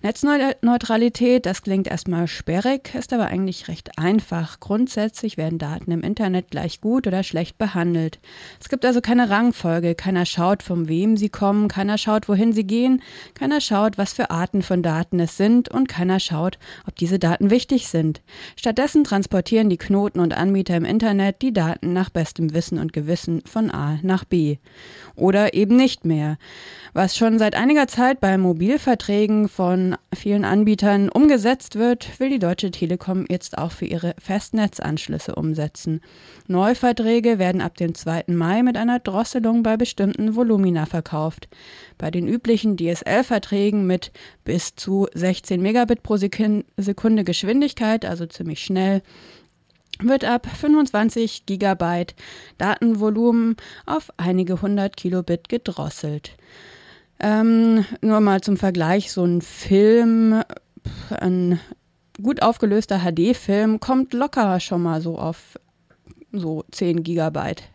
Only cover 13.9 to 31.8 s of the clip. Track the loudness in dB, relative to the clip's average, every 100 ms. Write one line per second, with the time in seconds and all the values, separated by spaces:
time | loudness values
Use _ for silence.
13.9 | 0 -4 -2 -2 -2 -2 -2 0 0 2
14.9 | 0 0 0 -2 0 4 4 2 -2 -2
15.9 | -2 0 0 -2 -2 -2 -6 -20 -16 -16
16.9 | -6 -2 0 0 2 2 2 2 -2 0
17.9 | -2 -2 -4 _ -20 -20 -6 -2 0 2
18.9 | 2 2 0 0 -2 2 2 2 0 2
19.9 | 2 2 0 0 2 0 0 0 0 2
20.9 | 0 2 2 0 0 -2 0 0 -2 -2
21.9 | -2 -2 -2 -4 -2 -2 -2 -2 -4 -4
22.9 | -4 -2 -4 -2 -6 -4 -4 -2 -2 -4
23.9 | -2 0 -2 0 0 0 -2 _ -20 -20
24.9 | -20 -20 0 2 4 2 2 4 4 4
25.9 | 0 -2 0 -2 -6 -12 -20 -20 -20 -8
26.9 | -2 -2 2 2 4 2 2 2 4 2
27.9 | 2 0 2 2 2 2 2 0 2 2
28.9 | 0 0 0 2 2 0 0 0 2 0
29.9 | -2 _ -6 -2 0 2 4 4 4 4
30.9 | 4 2 6 6 6 2 0 -4 -2